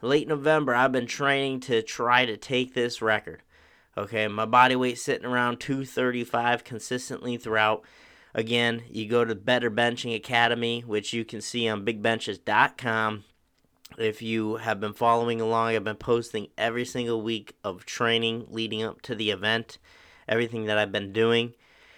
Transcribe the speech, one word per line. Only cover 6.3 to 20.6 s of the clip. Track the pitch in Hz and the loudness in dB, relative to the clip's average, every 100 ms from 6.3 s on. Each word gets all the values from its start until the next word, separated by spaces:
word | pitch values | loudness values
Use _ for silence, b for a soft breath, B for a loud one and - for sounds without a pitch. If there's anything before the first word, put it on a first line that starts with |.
| 120 120 120 | 0 0 0
consistently | - 113 - 127 - 131 123 120 | -4 -12 -6 -6 -6 -10 -8 -8
throughout. | 117 110 107 110 B B B B B | -2 2 4 2 B B B B B
Again, | - 113 120 120 117 120 | -4 0 2 2 0 -6
you | 110 107 | -8 0
go | 120 | 2
to | 113 | 2
Better | 101 110 123 120 | 0 0 2 2
Benching | 107 120 120 123 | 2 0 0 -4
Academy, | 110 - 120 117 120 117 120 | -6 0 2 4 2 -2 -4
which | 117 104 104 | -2 -4 -2
you | 117 | -4
can | 113 110 | -6 -8
see | - 120 113 | -6 -2 0
on | 104 | 0
big | 101 107 | -2 -2
benches | 117 113 - 98 | 0 0 -4 -6
dot | - 120 131 - | 0 4 4 0
com. | 123 110 110 107 - _ _ _ _ _ - - | -2 0 0 -4 -12 _ _ _ _ _ -18 -4
If | 110 107 | -4 -4
you | 113 113 107 110 | -4 -2 -2 -2
have | 113 101 | -2 -2
been | 104 | -4
following | - 117 117 117 113 | 0 4 4 2 0
along, | 113 113 113 | 0 2 2
I've | 113 | 0
been | 101 104 | -2 -4
posting | - 117 117 107 - - | 0 0 0 -6 -8 -2
every | 117 120 123 | -2 -2 -4
single | 123 117 113 | -4 -2 -2
week | 110 110 - - | -2 -4 -6 -10
of | 101 90 | -8 -8
training | - - 117 117 113 113 - | -8 -2 2 2 0 -4 -6
leading | 113 110 110 | -6 -4 -4
up | 113 - | -4 -6
to | - | -8
the | 110 107 | -4 -2
event, | 95 107 113 113 - b b b b - | -2 0 0 -4 -16 b b b b -2
everything | 117 117 113 | 0 0 -2